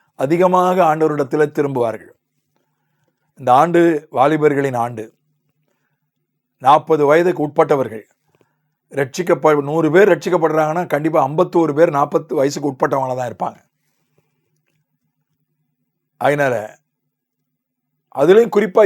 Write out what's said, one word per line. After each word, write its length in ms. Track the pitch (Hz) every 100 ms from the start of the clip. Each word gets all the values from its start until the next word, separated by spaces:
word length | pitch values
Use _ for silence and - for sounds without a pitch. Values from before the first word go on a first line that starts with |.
| _ -
அதிகமாக 580 | 135 170 180 185 180 185
ஆண்டவரிடத்தில் 680 | 160 156 156 147 127 147 151 156
திரும்புவார்கள். 560 | 139 131 117 107 - _ _ _ _ _ _ _ _ _ _ _ _ -
இந்த 100 | 123 127
ஆண்டு 200 | 170 170 170 151 - 127
வாலிபர்களின் 600 | 143 156 151 139 139 123
ஆண்டு. 200 | 120 113 110 _ _ _ _ _ _ _ _ _ _ _ _ _ _ _
நாற்பது 420 | 131 156 151 156 143
வயதுக்கு 380 | 160 175 170 147
உட்பட்டவர்கள் 600 | 160 156 143 120 110 - _ _ _ _ _ _ _ _
ரட்சிக்கப்ப-, 680 | 139 135 - 175 156 156 147 143
நூறு 180 | 160 156
பேர் 200 | 170 202
ரட்சிக்கப்படுறாங்கன்னா, 720 | 170 185 170 160 156 156 170 175
கண்டிப்பா 260 | 147 156 156 135
ஐம்பத்தோரு 460 | 156 180 175 156 143
பேர் 140 | 170 143
நாற்பது 420 | 143 160 156 151
வயசுக்கு 300 | 139 147 143
உட்பட்டவங்களா 440 | 131 147 139 131 127
தான் 140 | 123
இருப்பாங்க. 280 | 104 - - _ _ _ _ _ _ _ _ _ _ _ _ _ _ _ _ _ _ _ _ _ _ _ _ _ -
அதனால 340 | 127 147 139 113 107 - _ _ _ _ _ _ _ _ _ _ _ _ _ 135
அதுலயும் 380 | 156 208 233 208
குறிப்பா 280 | 214 226